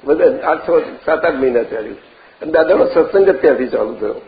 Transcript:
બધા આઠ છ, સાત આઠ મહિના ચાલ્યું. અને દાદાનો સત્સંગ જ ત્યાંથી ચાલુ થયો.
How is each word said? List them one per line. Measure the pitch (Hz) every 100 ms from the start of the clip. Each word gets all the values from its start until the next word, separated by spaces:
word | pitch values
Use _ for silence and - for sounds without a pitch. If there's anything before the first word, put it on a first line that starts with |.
બધા | - 160 175 - 165
આઠ | 160 -
છ, | 165 - - -
સાત | 160
આઠ | 165
મહિના | 139 131 120
ચાલ્યું. | 110 113 110 101 - _ - _
અને | 156
દાદાનો | 160 160 185
સત્સંગ | - 175 156 196 190
જ | -
ત્યાંથી | 160 131 127
ચાલુ | 113 107
થયો. | 117 107 -